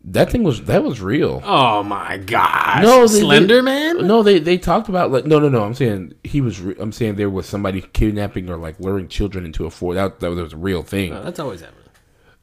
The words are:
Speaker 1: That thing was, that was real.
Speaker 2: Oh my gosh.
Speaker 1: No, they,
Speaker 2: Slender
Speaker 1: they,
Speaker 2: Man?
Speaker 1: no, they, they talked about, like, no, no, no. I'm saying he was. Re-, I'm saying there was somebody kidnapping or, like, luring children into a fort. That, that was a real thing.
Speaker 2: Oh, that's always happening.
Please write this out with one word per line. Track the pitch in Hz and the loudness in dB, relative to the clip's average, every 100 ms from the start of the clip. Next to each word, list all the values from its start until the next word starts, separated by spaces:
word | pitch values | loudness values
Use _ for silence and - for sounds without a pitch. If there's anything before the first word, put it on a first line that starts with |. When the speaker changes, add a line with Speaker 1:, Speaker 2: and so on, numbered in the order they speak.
| - | -6
Speaker 1:
That | 95 180 | -2 0
thing | 254 | 2
was, | 190 104 73 | 0 -2 0
that | 165 | 0
was | 294 123 | 0 -4
real. | 95 139 123 127 | -4 -2 -2 -4
Speaker 2:
Oh | - 170 123 104 | 0 2 4 2
my | 101 98 82 95 | -2 -6 -6 -10
gosh. | 95 110 92 - - - | -2 2 2 2 0 4
Speaker 1:
No, | 214 254 226 | 6 8 6
they, | 208 | 4
Speaker 2:
Slender | 156 147 190 240 | 6 6 6 4
Speaker 1:
they, | |
Speaker 2:
Man? | 262 277 311 349 180 | 4 0 -2 0 2
Speaker 1:
no, | 226 | 4
they, | 208 190 | 6 4
they | 160 180 | 2 -2
talked | 175 185 220 | 0 -2 0
about, | 180 131 | -2 0
like, | 131 151 | 0 2
no, | 151 | 4
no, | 147 | 4
no. | 123 | 2
I'm | 104 | -2
saying | 123 123 98 85 - | -2 -2 -2 -8 -16
he | - 143 | -6 -2
was. | 123 92 | -2 -4
Re-, | 90 - | -10 -8
I'm | 107 | -10
saying | - 110 101 | -4 -4 -2
there | 101 | -2
was | 95 - | -4 -6
somebody | 101 98 92 | -6 -4 -6
kidnapping | - - 110 104 101 104 90 | -4 0 0 0 -6 -8 -8
or, | 82 | -10
like, | 82 78 | -10 -8
luring | 92 98 82 | -4 -4 -6
children | - 101 90 | -6 -6 -6
into | 85 - 82 | -8 -8 -8
a | |
fort. | - 90 90 | -6 -6 -2
That, | 98 - | -4 -4
that | 87 | -6
was | 87 80 | -6 -8
a | 78 | -8
real | 95 87 | -4 -4
thing. | 71 98 90 | -4 -6 -6
Speaker 2:
Oh, | 69 | -8
that's | 151 175 | -12 -10
always | 139 90 | -10 -12
happening. | 80 _ _ _ _ _ _ _ | -20 _ _ _ _ _ _ _